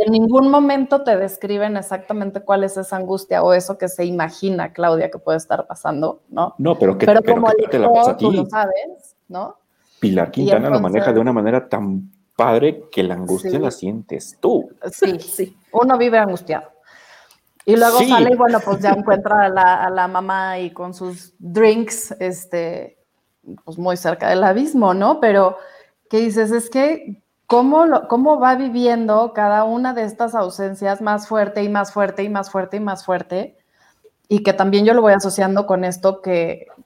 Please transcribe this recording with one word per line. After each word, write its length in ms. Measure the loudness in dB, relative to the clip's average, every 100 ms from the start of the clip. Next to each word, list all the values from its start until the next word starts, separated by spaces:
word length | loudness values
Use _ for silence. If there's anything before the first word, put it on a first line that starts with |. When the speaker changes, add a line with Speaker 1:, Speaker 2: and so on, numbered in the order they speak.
Speaker 1:
en 80 | 2
ningún 380 | 2 4 4 4
momento 520 | 4 2 0 0 0
te 140 | 0 0
describen 600 | -2 -6 -6 -4 -4 -4
exactamente 640 | -6 -10 -8 -6 -6 -6
cuál 220 | -2 0
es 120 | 0 -4
esa 200 | -8 -8
angustia 460 | -6 -6 -2 0
o 120 | 4
eso 240 | 2 0 -6
que 100 | -8
se 160 | -4
imagina 680 | -4 -4 -6 -6 -6 -4 -6
Claudia 360 | -2 0 0 -2
que 80 | -6
puede 200 | -4 -4
estar 280 | -2 -6 -6
pasando, 540 | -8 -6 -4 -4 -6 _
¿no? 260 | -6 -4 -2
Speaker 2:
No, 200 | -2 2
pero 200 | 2 2
que, 80 | 4
Speaker 1:
Pero 160 | 4
Speaker 2:
pero 120 | 4 2
Speaker 1:
como 100 | 2
Speaker 2:
que 120 | 2 0
te 100 | 0
la 100 | 4
pasa 200 | 4 2
a 20 |
Speaker 1:
lector, 40 | 2 0
tú 60 | 0
lo 80 |
Speaker 2:
ti. 60 | -2
Speaker 1:
sabes, 640 | -2 -2 -4 -8 -14 _ _ _
¿no? 280 | -12 -12 -16 _ _ _ _
Speaker 2:
Pilar 300 | 0 0 0
Speaker 1:
Y 40 |
Speaker 2:
Quintana 360 | -2 2 2 2
lo 100 | 0
maneja 180 | 2 0 2
Speaker 1:
entonces 80 |
Speaker 2:
de 60 | 2
una 120 | 2
manera 360 | 0 0 0 -2
tan 400 | -4 -4 -6 -8 _ _ 0
padre 480 | 2 4 2 -2 -6
que 100 | -4
la 120 | -2
angustia 360 | -4 -4 -4 -4
Speaker 1:
Sí. 60 | -4
Speaker 2:
la 120 | -4
sientes 680 | -6 -8 -8 -10 -12 -14 -4
tú. 280 | 0 0 -2 -12 -14
Speaker 1:
Sí, 260 | -2 -2 -2
Speaker 3:
Sí. 360 | -8 -8 -8 -10 _
Speaker 1:
uno 240 | 0 2 2
vive 220 | 2 2
angustiado. 500 | 2 -2 -6 -8 -8 _ _ -20 -20 -20 _ _ _ _
Y 120 | 0 4
luego 220 | 4 4
Speaker 2:
Sí. 100 | 4
Speaker 1:
sale 220 | 4 4
y, 40 | 4
bueno, 240 | 4 2
pues 180 | 0 0
ya 100 | 0
Speaker 2:
<laughs> 320 | 0 0 0
Speaker 1:
encuentra 240 | 2 2 2
a 20 |
la, 360 | 4 4 4
a 60 | 0
la 160 | -2 -2
mamá 520 | -2 -4 -4 -4 -6
y 120 | -8
con 220 | -10 -12
sus 400 | -10 -12 -12 -18 _
drinks, 760 | -6 4 4 4 -2 -8 -12 -8
este, 760 | -8 -8 -8 -6 -6 -8 -14 _ _ _ _ _ -20 -20
pues, 140 | -14 -6
muy 180 | -4 -2
cerca 340 | -4 -4 -2
del 140 | 2
abismo, 500 | 2 2 0 2 2
¿no? 260 | 2 0 2
Pero 360 | 2 4 2 0 -12 -20 _ _ _
que 100 | -2
dices, 320 | 0 0 0
es 200 | -2 -2
que, 520 | 0 0 -2 -8 -18 _ _ 0
¿cómo 400 | 2 4 4 4
lo, 220 | 2 0
cómo 320 | 2 2 4
va 140 | 2
viviendo 800 | 2 -2 0 0 0 2 2 0
cada 300 | 0 0 2
una 300 | 0 -2 -4
de 100 | -4
estas 300 | -6 -4 -4
ausencias 680 | -2 -4 -4 -8 -4 -4 -2
más 280 | -2 -4 -2
fuerte 340 | -2 0 -2
y 60 | -2
más 240 | -2 -2
fuerte 300 | -2 -2 -2
y 60 | -4
más 220 | -4 -4
fuerte 260 | -6 -6 -6
y 20 |
más 240 | -6 -6
fuerte? 520 | -4 -4 -4 -8 -8 _ _ _ _ _ _ _ -2
Y 140 | 0
que 100 | 2
también 320 | 0 2 2
yo 100 | 4
lo 80 | 4
voy 120 | 4
asociando 520 | 4 2 -2 0 0 0
con 180 | -2
esto 360 | -2 -2 -2 -2
que, 460 | -2 -2 -2 -6 -14 -20